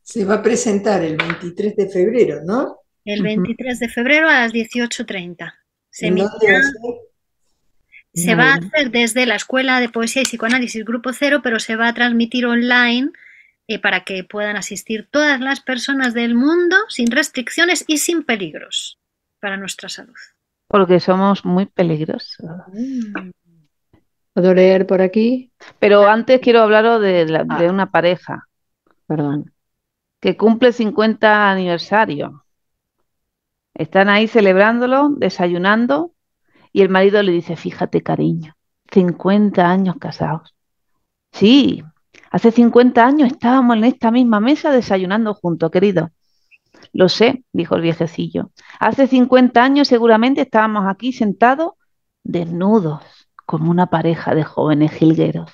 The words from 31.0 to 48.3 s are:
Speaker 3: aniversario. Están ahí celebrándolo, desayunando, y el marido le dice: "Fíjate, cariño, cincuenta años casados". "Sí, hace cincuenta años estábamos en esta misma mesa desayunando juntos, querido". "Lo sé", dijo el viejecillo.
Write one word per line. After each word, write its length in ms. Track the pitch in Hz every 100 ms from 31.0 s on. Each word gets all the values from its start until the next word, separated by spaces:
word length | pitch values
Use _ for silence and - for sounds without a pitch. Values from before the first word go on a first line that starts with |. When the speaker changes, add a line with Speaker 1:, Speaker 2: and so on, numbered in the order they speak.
| 220 214 214 208 208
Speaker 3:
aniversario. 960 | 190 180 170 - 208 214 143 - 147 _ _ _ _ _ _ _ _ _ _ _ _ _
Están 340 | - 156 190 196
ahí 220 | 202 220
celebrándolo, 800 | 233 196 185 214 233 247 262 294
desayunando, 1040 | 294 190 - 180 175 190 220 240 285 339 _ _ _ _ _ _
y 120 | 196
el 40 | 190
marido 340 | 190 196 208
le 120 | 196
dice: 240 | 170 - 165
"Fíjate, 440 | 175 - 180 170
cariño, 540 | 165 156 156 165 156 _ _ _ _
cincuenta 800 | 202 180 160 180 208 208 202 175
años 280 | 190 190 170
casados". 560 | 170 - 160 156 _ _ _ _ _ _ _ _ _
"Sí, 500 | - 202 277 220 - 156 _ _ _ _
hace 220 | 180 233
cincuenta 520 | 226 233 233 247 247 240
años 280 | 294 247
estábamos 420 | 277 233 247 240 226
en 80 |
esta 260 | 226 254 233
misma 300 | 240 247 208
mesa 320 | 226 302 311
desayunando 640 | 262 - 196 180 214 220
juntos, 360 | 202 175 160 160
querido". 420 | 180 202 180 160 _ _ _ _ _ _ _ _
"Lo 160 | - 180
sé", 340 | - 226 262 _
dijo 240 | 185 170 180
el 60 |
viejecillo. 720 | 165 160 165 - 170